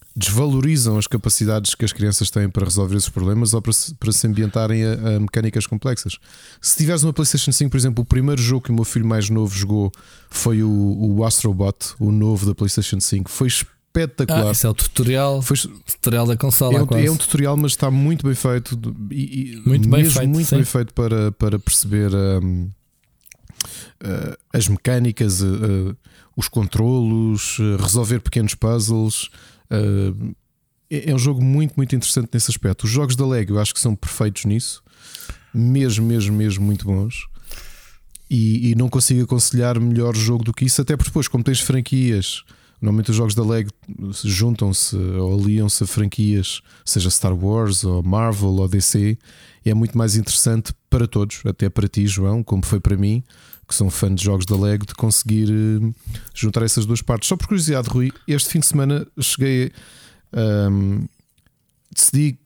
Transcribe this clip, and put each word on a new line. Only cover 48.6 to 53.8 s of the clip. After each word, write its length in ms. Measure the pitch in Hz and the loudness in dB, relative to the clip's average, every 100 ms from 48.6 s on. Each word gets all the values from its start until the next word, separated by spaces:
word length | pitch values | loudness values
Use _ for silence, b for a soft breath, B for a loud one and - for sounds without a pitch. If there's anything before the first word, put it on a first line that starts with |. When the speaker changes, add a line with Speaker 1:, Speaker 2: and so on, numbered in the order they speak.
| 95 | 2
Speaker 1:
D 120 | 98 | 0
C, 360 | - 107 104 110 B B B B 110 | 0 2 0 -2 B B B B 0
é 80 | |
muito 240 | 107 117 117 | 0 2 0
mais 180 | 113 107 | 2 0
interessante 580 | 104 - 120 113 - - _ | 0 0 0 0 -4 -12 _
para 160 | 127 117 | 0 2
todos, 340 | 104 101 - | 0 -2 -4
até 260 | 110 - 95 | -6 -2 -2
para 180 | - 101 | 0 -2
ti, 200 | - 101 | 0 0
João, 360 | 98 98 113 | 0 0 0
como 200 | 113 95 | 0 -2
foi 160 | - 104 | 0 0
para 160 | - 98 | 0 0
mim, 280 | 101 117 - B B B - | 0 -2 -4 B B B -8
que 60 | |
sou 140 | - | -2